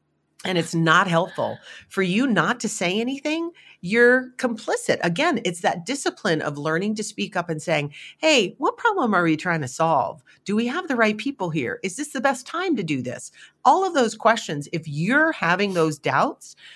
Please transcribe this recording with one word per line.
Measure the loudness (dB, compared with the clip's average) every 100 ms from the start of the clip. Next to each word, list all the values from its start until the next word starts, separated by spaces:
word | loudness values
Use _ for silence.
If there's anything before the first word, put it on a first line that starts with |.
| _ _ _ _
and | -2 -2
it's | 0
not | 2 6 6 6
helpful | 2 0 -2 -4 -6 -14 -20 -10
for | -2
you | 0 0 2
not | 2 2 0
to | -4
say | -4 -2 -2
anything, | -2 -4 -4 -4 -6 -10 -20 -14
you're | -2 4 6 6 2 -4
complicit. | -4 -4 -4 -4 0 0
Again, | 0 0 0 0
it's | -2 -2
that | -2 -2 -4
discipline | -4 -4 -4 -2 0
of | -2 -4
learning | -2 -2 -2 -4
to |
speak | -8 -6 -6 -4
up | -4
and | -6
saying, | 0 0 -2 -8 -20 -2
"Hey, | 2 4 2 0
what | -4 0
problem | 0 2 2
are | 2
we | 2 2
trying | 0 -2
to | -4
solve? | -2 2 2 0 -6 _ _
Do | -2 0
we | 0
have | -4 -4
the | 2
right | 2 2
people | -4 -4 -4
here? | -2 -4 -4
Is | -6 -6
this | -6
the | 0
best | 0 0 -6
time | -6 -2 -2
to |
do | -2 -4
this?" | -4 -10 -14 -20 -20 _
All | 2 4 2
of |
those | 2 0 2
questions, | 2 2 -2 -8 -6
if | -8 -6
you're | -4 0 2 2
having | 0 0 2 0
those | 2 0 0
doubts, | 0 2 2 -2 -16 -20 -20